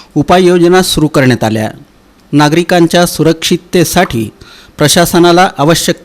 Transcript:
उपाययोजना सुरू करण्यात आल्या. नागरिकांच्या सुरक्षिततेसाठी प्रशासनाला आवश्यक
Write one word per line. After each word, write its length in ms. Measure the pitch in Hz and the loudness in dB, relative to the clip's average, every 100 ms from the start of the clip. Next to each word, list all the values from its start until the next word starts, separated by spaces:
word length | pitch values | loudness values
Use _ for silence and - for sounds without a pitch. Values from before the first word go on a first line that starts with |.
| - 151 | -8 -4
उपाययोजना 640 | 143 180 180 180 170 185 | 0 2 2 2 2 2
सुरू 260 | 185 156 151 | 0 -2 -2
करण्यात 360 | 151 131 120 | 0 0 0
आल्या. 280 | 110 110 107 - - _ _ _ _ | -2 -4 -6 -10 -20 _ _ _ _
नागरिकांच्या 720 | 147 147 165 175 180 165 175 175 | 0 0 0 0 0 2 0 -2
सुरक्षिततेसाठी 1300 | - 156 165 - 175 - 180 151 151 120 113 107 - - - - - | -2 -2 -2 -4 -6 -2 -2 0 -2 -2 -4 -8 -12 -20 -20 -20 -4
प्रशासनाला 720 | 147 180 165 170 175 175 190 - | 0 0 0 2 2 2 0 0
आवश्यक 380 | 147 160 - - | -2 0 -2 -8